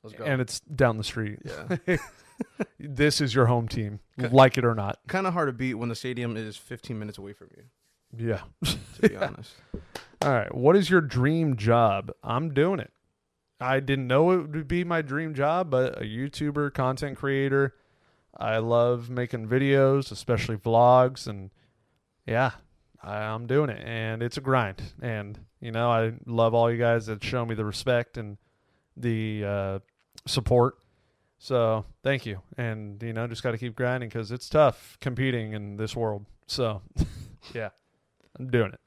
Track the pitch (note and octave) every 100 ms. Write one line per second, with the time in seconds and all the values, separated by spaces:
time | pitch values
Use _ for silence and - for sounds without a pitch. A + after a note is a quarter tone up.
0 | A2 G#2+ D3 C3 A#2+ - - C#3+ B2+ A2
1 | G#2 - G#2 G#2 - D2 - F#3 - E3+
2 | - _ _ - - - G#3+ _ C#3+ B2+
3 | D3+ - C#3 B2 A#2+ B2 A2+ A#2+ G#2+ G#2
4 | _ - B2 C3 C3 C3 A#2+ A2 G2+ -
5 | - F#3+ F#3+ F3 D3 A#2 C3 A2+ A#2+ A2+
6 | B2+ B2 A#2+ A2 G#2+ G2+ - B2 - A2
7 | G#2 G2+ G2 G#2 - - B2 _ _ _
8 | _ A#2 A2+ G2+ - _ - - - -
9 | A3 - - - - - _ - - -
10 | - _ D3 B2 G2+ - C3+ G3 E3 F3+
11 | D3 A#2+ C3+ E3 D#3+ A#2+ G#2+ A#2 A2+ G2
12 | G#2 - - A#2+ D#3+ C#3 E3 F#3 - _
13 | _ _ _ _ _ _ B2+ C3+ C3+ C3+
14 | B2 C3 E3+ F#3 D3+ D#3+ C#3+ E3+ F3 E3
15 | D3 C#3+ D#3+ C#3 C#3+ F3 F3 B2+ B2+ -
16 | G#2+ A2 C#3 - D3 D3 C#3+ - B2+ C3
17 | D3 B2 C#3 C#3 C#3 C#3 C3+ _ _ _
18 | _ _ _ - A2+ A2 A2+ A#2 A#2+ B2
19 | A#2 B2 B2 A#2+ A2 B2+ C#3 C#3 C3+ C#3
20 | C3+ G#2 - A2 - A2 A#2 A2+ B2 B2+
21 | B2+ C3 - G2+ F#2+ _ _ _ _ _
22 | _ _ - A2+ B2+ - _ _ _ _
23 | - G#2 G#2+ A2 A#2 C#3 D3 G#2+ - A2+
24 | A2 A2+ A#2+ - A2+ C3 G#2 F#2+ - -
25 | B2 A2 G2+ G#2+ - _ A#2+ A2+ A#2+ A2+
26 | A2+ A2+ - A2+ A2+ A#2 A#2 A#2 A#2 A#2
27 | G#2+ G#2+ - B2+ A#2 A2 G#2 G2+ - A#2+
28 | A#2+ B2 G#2 G2+ _ _ _ _ _ -
29 | A#2+ A2+ A2 G#2+ G2+ G2+ G2 G2 _ _
30 | _ - - C#3 A2+ B2 B2 - _ _
31 | _ _ _ _ - B2+ A2+ A2 - -
32 | C3+ C3+ A2+ F#2+ _ - A#2 A2 G#2 G2+
33 | A#2 A2+ A#2+ A2+ B2+ A2+ B2 A2 B2 B2+
34 | A2+ A#2 G#2+ B2 - D3+ C#3+ - - _
35 | C3+ B2 C3+ B2 G#2+ G#2+ G2+ G2+ G#2+ A#2+
36 | A2+ G#2 G#2 - - - A#2 G2+ - -
37 | - - - - - A#2+ G#2+ _ _ _
38 | _ _ _ - B2+ B2 G2+ -